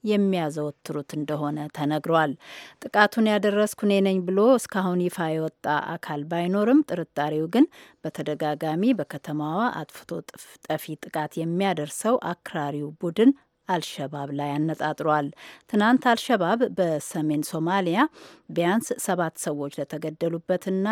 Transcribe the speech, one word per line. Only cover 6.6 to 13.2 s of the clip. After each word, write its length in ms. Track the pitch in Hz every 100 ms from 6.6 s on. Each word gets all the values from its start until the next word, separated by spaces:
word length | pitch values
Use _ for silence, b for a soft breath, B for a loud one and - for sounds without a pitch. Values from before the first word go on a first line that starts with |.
| 214 277
ጥርጣሬው 640 | 302 175 156 - 147 151 160
ግን 180 | 220 320 B B B
በተደጋጋሚ 960 | 156 - 151 151 160 151 156 160 220
በከተማዋ 680 | 226 147 147 - 151 151 170 240 -
አጥፍቶ 340 | 156 - - 170 -
ጥፍ-፣ 220 | - - -
ጠፊ 340 | - 156 - 156
ጥቃት 340 | - 160 151 -
የሚያደርሰው 800 | 165 170 196 165 147 - 214 247 165
አክራሪው 640 | 175 - 165 143 147 147 156
ቡድን 360 | 175 170